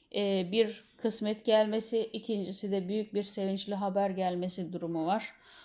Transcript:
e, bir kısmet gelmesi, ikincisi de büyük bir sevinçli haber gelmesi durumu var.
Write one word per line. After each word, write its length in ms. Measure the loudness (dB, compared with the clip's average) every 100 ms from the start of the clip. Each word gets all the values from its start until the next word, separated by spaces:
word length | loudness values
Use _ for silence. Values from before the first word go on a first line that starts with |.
| _
e, 360 | -2 0 0 2
bir 340 | 2 2 -2 -14 -4
kısmet 480 | 0 2 2 0
gelmesi, 540 | 4 4 4 4 4 2 -2
ikincisi 580 | -6 -4 -4 0 -2 0
de 160 | -2 -2
büyük 260 | -4 -2
bir 100 | -4
sevinçli 520 | -2 -2 -2 -2 -2
haber 340 | -2 -2 0 0
gelmesi 640 | 0 -2 -2 -2 -4 -6
durumu 320 | -6 -4 -2
var. 280 | 0 -2 -4 -12 -20 -20